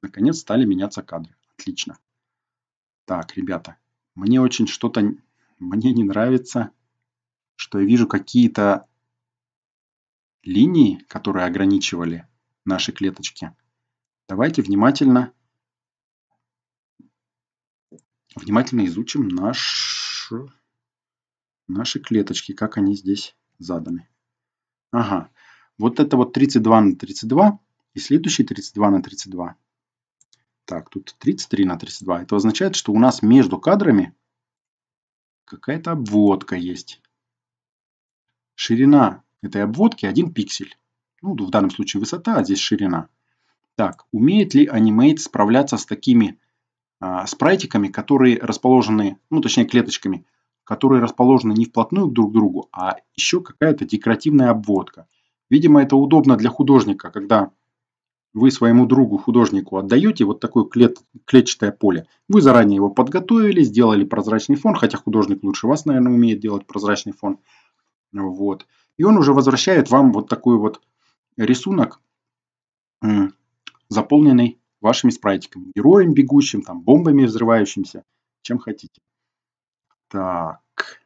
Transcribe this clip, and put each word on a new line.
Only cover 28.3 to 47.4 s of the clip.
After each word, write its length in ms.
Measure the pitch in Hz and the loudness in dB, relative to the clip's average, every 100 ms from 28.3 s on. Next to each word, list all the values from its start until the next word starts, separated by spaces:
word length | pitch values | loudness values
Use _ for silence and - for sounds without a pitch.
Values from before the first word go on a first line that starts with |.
| - 120 | -4 -4
тридцать 300 | - - 104 | -4 -12 -2
два 140 | 104 | 0
на 140 | 98 | 0
тридцать 260 | - 95 98 | -4 -14 -16
два. 280 | 92 87 - _ _ _ _ _ _ _ _ _ _ - | -12 -14 -16 _ _ _ _ _ _ _ _ _ _ -16
Так, 240 | 87 82 | -16 -14
тут 240 | 98 - - | -16 -16 -8
тридцать 300 | - 95 - | -6 -6 -6
три 160 | 101 95 | -2 -2
на 120 | 85 | -4
тридцать 280 | - - 92 | -12 -16 -8
два. 160 | 87 | -8
Это 160 | 90 104 | -4 -2
означает, 400 | 107 107 - 190 | 0 0 -4 -4
что 160 | - | -2
у 60 | 107 | 2
нас 220 | 123 120 | 2 2
между 380 | 107 127 123 92 | 4 4 4 0
кадрами 560 | - 196 196 107 87 _ _ _ _ _ _ _ _ _ _ _ _ _ | 0 0 2 0 0 _ _ _ _ _ _ _ _ _ _ _ _ _
какая-то 480 | _ - - 156 165 | _ -16 -10 -10 -6
обводка 640 | 165 113 104 104 95 - 90 | -8 -2 2 2 0 -4 -8
есть. 460 | 87 90 - - _ _ _ _ _ _ _ _ _ _ _ _ _ _ _ - | -8 -12 -16 -20 _ _ _ _ _ _ _ _ _ _ _ _ _ _ _ -14
Ширина 680 | - 117 135 147 113 90 _ _ | -4 2 4 6 4 -2 _ _
этой 200 | 98 101 | -10 -6
обводки 440 | 104 123 220 - 98 | -6 0 -2 0 -4
один 280 | 101 175 | -2 -2
пиксель. 440 | 170 101 - - - _ _ _ _ | -4 -8 -10 -14 -20 _ _ _ _
Ну, 140 | 185 180 | -10 -8
в 140 | 95 | -4
данном 200 | 98 98 | -2 -2
случае 300 | - 101 101 | -4 -8 -6
высота, 380 | 110 170 196 214 | -6 -8 -4 -2
а 60 | 92 | -2
здесь 140 | 95 | -4
ширина. 500 | - 104 98 85 80 _ _ _ _ _ _ - | -4 -4 -4 -6 -8 _ _ _ _ _ _ -6
Так, 300 | 101 - _ | -6 -6 _
умеет 400 | 107 127 202 202 | 0 2 2 2
ли 120 | 143 147 | 2 2
Animate 520 | 117 110 107 135 147 | 2 2 4 4 2
справляться 580 | - - 104 120 139 113 | -6 -2 0 2 0 -6
с 100 | - | -8
такими, 540 | 104 - 120 104 - _ _ _ _ _ _ | -8 0 2 2 -4 _ _ _ _ _ _
а, 260 | 92 92 98 | -10 -8 -10
спрайтиками, 640 | - | -4